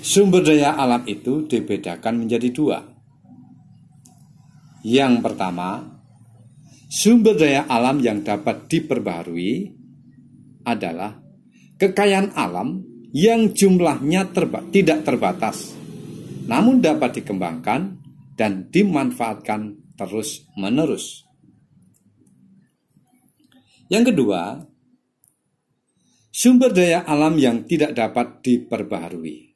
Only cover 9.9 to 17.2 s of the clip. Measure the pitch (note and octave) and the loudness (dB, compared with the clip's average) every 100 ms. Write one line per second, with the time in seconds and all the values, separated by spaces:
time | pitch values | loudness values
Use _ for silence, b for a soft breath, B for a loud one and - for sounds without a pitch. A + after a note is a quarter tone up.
9.9 | - - - - - - - - A2 F#2+ | -20 -20 -20 -20 -20 -20 -12 -6 -4 -6
10.9 | E2 G#2 G#2+ - - _ b b _ G3 | -8 -10 -12 -20 -20 _ b b _ 0
11.9 | F#3+ G3+ G3 G3 - G2+ F2 A#2 F#3+ - | 2 2 2 0 -4 -4 -4 -6 -8 -12
12.9 | - - C3+ G3+ A#3 A3 - G3 F3+ E3+ | -20 -8 2 2 4 2 4 4 4 2
13.9 | C3 C#3 F#3 F#3+ - - - - G3 D#3+ | 0 0 0 0 -2 -2 -4 0 2 2
14.9 | D#3 D3+ A#2+ G2 F2+ A2 - - - - | 0 0 -2 -2 -2 -6 -6 -14 -16 -16
15.9 | - - - - - - A#2+ A3 B3+ F3 | -16 -16 -16 -14 -12 -4 2 4 4 2
16.9 | D3+ B2+ A#2+ | 0 -2 -4